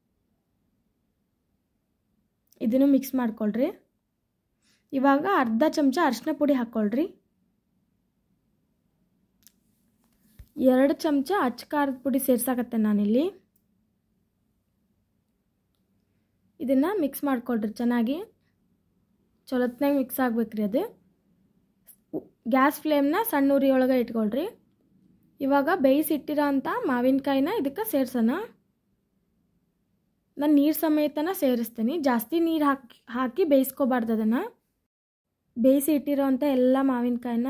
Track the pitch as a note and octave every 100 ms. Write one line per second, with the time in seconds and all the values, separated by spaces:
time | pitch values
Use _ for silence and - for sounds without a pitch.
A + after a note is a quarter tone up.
0 | _ _ _ _ _ _ _ _ _ _
1 | _ _ _ _ _ _ _ _ _ _
2 | _ _ _ _ _ - B3 C4 C#4+ C4+
3 | - C4 A#3 A3 G#3+ A3 D#4+ - _ _
4 | _ _ _ _ _ _ _ _ _ C4+
5 | C#4 C#4 F#4+ F#4 A#3 A3+ D4+ D#4 C#4 D4+
6 | D4+ A3+ D#4 D4+ D4 C4 A#3 A3+ G#3 A#3
7 | F#4 - _ _ _ _ _ _ _ _
8 | _ _ _ _ _ _ _ _ _ _
9 | _ _ _ _ _ _ _ _ _ _
10 | _ _ _ _ - - B3+ B3+ C#4 D#4
11 | D#4+ C#4+ C4+ G4 B3+ B3 - D4 C#4 C4
12 | C#4 C4 C4 B3 C4 B3 A#3+ A3+ G#3+ G#3
13 | G#3 A#3+ F4+ - _ _ _ _ _ _
14 | _ _ _ _ _ _ _ _ _ _
15 | _ _ _ _ _ _ _ _ _ _
16 | _ _ _ _ _ _ B3+ C4+ E4 G#4
17 | C#4 - C#4+ B3 B3 A#3 G#3+ A3 A#3+ A#3+
18 | A3+ D#4 A4+ _ _ _ _ _ _ _
19 | _ _ _ _ - B3+ B3 B3 C#4+ C#4+
20 | C4 - B3+ A3+ A3+ G#3+ G3+ B3+ A4+ -
21 | _ _ _ _ _ _ _ _ _ -
22 | _ - - _ A3+ C4 C#4+ D4 D#4 C#4+
23 | C#4 F#4 A4 C#4+ C#4 C#4 C#4 C4 B3+ B3+
24 | A#3+ A3+ G#3+ A#3+ G4+ - _ _ _ _
25 | _ _ _ - C4+ C#4+ C#4+ F#4+ C4 C#4+
26 | D#4 D4 - D4 C#4+ C4+ D#4 A#4 F#4+ B3
27 | B3+ C4+ C#4+ C4+ D4 A4 C4+ E4 A4 C#4+
28 | C4 B3+ A3+ E4+ A4+ _ _ _ _ _
29 | _ _ _ _ _ _ _ _ _ _
30 | _ _ _ - D4 C#4+ D4 D4+ D#4+ D4+
31 | D4+ D4+ E4 F#4+ C4+ A#3+ A3+ - A3+ E4+
32 | C4+ A#3 A3 E4+ E4 D#4+ C#4+ C4+ - -
33 | - A#3+ B3+ D4 E4+ C#4 B3+ - B3+ B3+
34 | A3+ A3 A3 B3+ A#4 _ _ _ _ _
35 | _ _ _ _ _ A#3+ C4 C#4 C#4+ D4
36 | C#4+ C#4 C#4 C4 C#4+ B3+ B3+ C4+ C4+ B3
37 | B3 A#3+ B3 A#3 C4